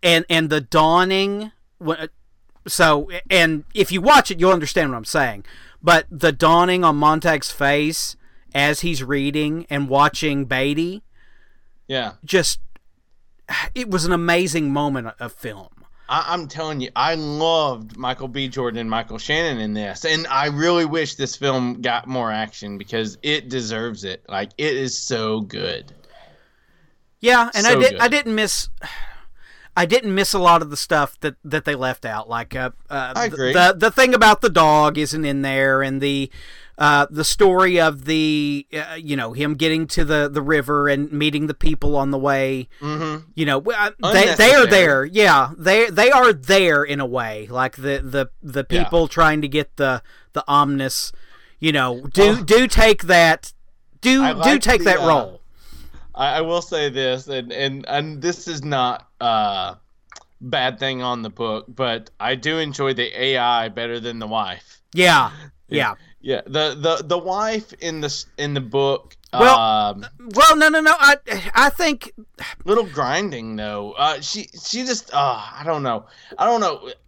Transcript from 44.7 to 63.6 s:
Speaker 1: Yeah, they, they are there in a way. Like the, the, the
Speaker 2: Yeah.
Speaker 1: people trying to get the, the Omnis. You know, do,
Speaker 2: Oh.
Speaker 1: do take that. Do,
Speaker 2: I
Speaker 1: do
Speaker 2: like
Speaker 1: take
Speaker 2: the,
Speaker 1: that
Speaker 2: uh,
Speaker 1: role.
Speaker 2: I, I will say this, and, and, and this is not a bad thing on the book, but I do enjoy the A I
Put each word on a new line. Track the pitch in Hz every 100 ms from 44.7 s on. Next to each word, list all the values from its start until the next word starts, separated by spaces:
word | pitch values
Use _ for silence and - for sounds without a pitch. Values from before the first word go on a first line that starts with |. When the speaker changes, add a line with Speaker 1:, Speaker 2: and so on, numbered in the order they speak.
| 196 170 139 139
Speaker 1:
Yeah, | 190 208 147 131 165
they, | 165 208 233
they | 175 240
are | 277 247
there | 175 131 196 185 147
in | 143 143
a | 135
way. | 123 113 107 107
Like | 123 127 -
the, | 131 139
the, | 135 139 135 -
the | 151 131 139
Speaker 2:
Yeah. | 170
Speaker 1:
people | 156 170 160
trying | - 160 151
to | 147
get | 147 143 -
the, | 139 127 - - -
the | - -
Omnis. | 143 143 139 135 - - - - - - -
You | 156
know, | 147 127 123 139
do, | - 202 220
Speaker 2:
Oh. |
Speaker 1:
do | 156 220 254
take | - 220 214
that. | 170 175 165 160 - - - _ _ -
Do, | 247 262
Speaker 2:
I | 269
Speaker 1:
do | -
Speaker 2:
like | - 285
Speaker 1:
take | - 240
Speaker 2:
the, |
Speaker 1:
that | 180 185
Speaker 2:
uh, | 165
Speaker 1:
role. | 151 104 - - - - - - - -
Speaker 2:
I, | - 139 143
I |
will | 165 175
say | 170 165 147
this, | 131 131 127 131
and, | 135 120
and, | 104 139 135 -
and | 143 156 151
this | 170 175 -
is | 160 147
not | 139 123 123 _ _
a | 120 113 107 98 90 92 _ _ _ - _ _
bad | 127 143 127 120
thing | 135 131
on | 123 123
the | 110
book, | - 117 107 -
but | 123 131 113 107 _
I | 110 131
do | 147 160
enjoy | 156 139 135 127
the | 123 -
A | 131 131
I | 120 120